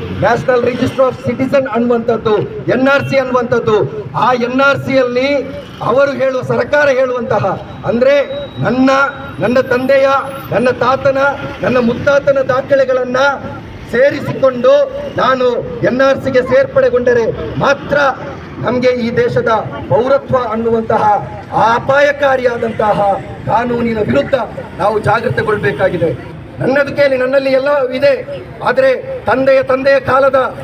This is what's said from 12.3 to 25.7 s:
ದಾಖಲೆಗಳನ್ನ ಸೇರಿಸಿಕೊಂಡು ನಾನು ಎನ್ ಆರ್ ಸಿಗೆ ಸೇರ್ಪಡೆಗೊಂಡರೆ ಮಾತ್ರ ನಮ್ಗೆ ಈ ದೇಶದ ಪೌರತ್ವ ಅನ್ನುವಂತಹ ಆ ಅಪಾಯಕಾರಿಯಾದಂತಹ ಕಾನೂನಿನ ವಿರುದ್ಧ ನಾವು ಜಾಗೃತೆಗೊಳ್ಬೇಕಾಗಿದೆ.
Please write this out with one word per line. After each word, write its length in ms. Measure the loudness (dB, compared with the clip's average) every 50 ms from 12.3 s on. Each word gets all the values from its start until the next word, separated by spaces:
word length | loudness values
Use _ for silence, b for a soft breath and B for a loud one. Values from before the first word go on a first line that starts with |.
| 2 2 0 0
ದಾಖಲೆಗಳನ್ನ 680 | -2 -2 0 2 2 2 2 2 0 0 0 -2 0 2 2 2 0 -2 -8 -12 -12 -12 -14 -16 -16 -16 -10 -4
ಸೇರಿಸಿಕೊಂಡು 1000 | 0 2 2 2 2 -2 -6 -6 -2 2 2 2 2 2 4 4 4 4 4 0 -4 -8 -10 -6 -4
ನಾನು 640 | 0 0 0 2 2 0 0 0 -2 -6 -6 -6 -2 -2
ಎನ್ 140 | 0 2 2
ಆರ್ 180 | 2 2 2 0 -2
ಸಿಗೆ 180 | 0 0 0
ಸೇರ್ಪಡೆಗೊಂಡರೆ 1160 | 2 4 2 2 2 2 2 2 2 4 2 2 2 2 2 2 2 0 -2 -4 -8 -6 -4 0
ಮಾತ್ರ 360 | 0 0 0 0 -2 -2 0 0 0 0 -2 -4 -10 -12 -12 -12 -14 -14 -12 -6
ನಮ್ಗೆ 300 | -4 -2 -2 2 2 2
ಈ 280 | 0 0 -2 -2 0
ದೇಶದ 320 | 0 0 0 0 0 0 0 0 0 -2 -6 -8 -10 -4 0
ಪೌರತ್ವ 480 | 0 0 2 2 0 0 0 0 -2 0 0 -2
ಅನ್ನುವಂತಹ 500 | -4 -2 0 0 0 0 0 -2 0 0 2 2 2 0 -2 -6 -10 -12 -12 -6
ಆ 220 | -2 0 2 2 2
ಅಪಾಯಕಾರಿಯಾದಂತಹ 1500 | 0 0 2 2 4 4 2 2 0 0 0 0 0 0 -2 -2 -2 -4 -4 -2 -2 0 0 0 2 0 0 0 -2 -6 -12 -14 -8 -4
ಕಾನೂನಿನ 520 | -2 0 0 0 0 -2 -2 -2 -2 -2 -2
ವಿರುದ್ಧ 360 | -2 0 0 0 0 0 -2 -2 -2 -6 -8 -12 -12 -12 -6 -2
ನಾವು 200 | -2 0 0 0
ಜಾಗೃತೆಗೊಳ್ಬೇಕಾಗಿದೆ. 1120 | 0 0 0 0 0 -2 -2 -2 0 0 -2 0 0 -2